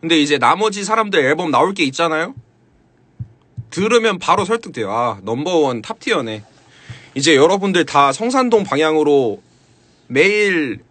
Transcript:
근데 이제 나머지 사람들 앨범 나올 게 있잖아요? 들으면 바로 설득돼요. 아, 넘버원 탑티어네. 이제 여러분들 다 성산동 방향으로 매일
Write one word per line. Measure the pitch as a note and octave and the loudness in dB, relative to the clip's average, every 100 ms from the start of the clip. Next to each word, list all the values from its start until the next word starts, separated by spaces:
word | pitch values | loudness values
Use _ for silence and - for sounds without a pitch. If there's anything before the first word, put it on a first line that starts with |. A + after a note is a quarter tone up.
근데 | E3 E3 | 0 0
이제 | C#3+ C#3+ | 2 2
나머지 | A#2+ F3 G#3+ G3+ | 2 2 0 -4
사람들 | G3+ A3 G#3+ F#3 | -4 -2 0 0
앨범 | C3 - F3 | 0 0 0
나올 | B2+ E3 | 0 0
게 | G3 D3 | 0 -4
있잖아요? | C3 E3 D#3 F3 C4+ - _ _ _ _ _ _ _ - _ _ - - | -2 -2 -2 -4 -10 -20 _ _ _ _ _ _ _ -18 _ _ -16 -12
들으면 | - G#3 A#3+ A3 F#3 | -4 0 2 2 -2
바로 | - F#3+ G3 | 0 0 0
설득돼요. | A3+ A3 - G2+ | -4 -6 -8 -4
아, | A2 A#2+ G#2 | -2 -2 -4
넘버원 | G2 A#2+ D#3 F3 C#3+ A#2+ | -6 -4 0 0 0 -2
탑티어네. | G#2+ A3+ - G3 A#2 A2 G#2+ _ _ - - - - C3+ | -8 -10 -4 -2 -2 -10 -14 _ _ -20 -20 -20 -12 -4
이제 | D3 C#3+ | 2 6
여러분들 | D#3 G3 G3 F3 D3 | 4 4 0 0 0
다 | D3 C#3 | 2 2
성산동 | C3+ A3+ C4 B3+ A3 | 2 -2 0 2 0
방향으로 | G3+ C#3 D#3 D#3 D3 C#3 B2 G2+ _ _ _ _ _ _ _ | 0 0 2 2 2 2 2 -4 _ _ _ _ _ _ _
매일 | B2+ F#3 G#3 G#3 F3 C#3+ - _ | 0 2 2 0 0 -2 -6 _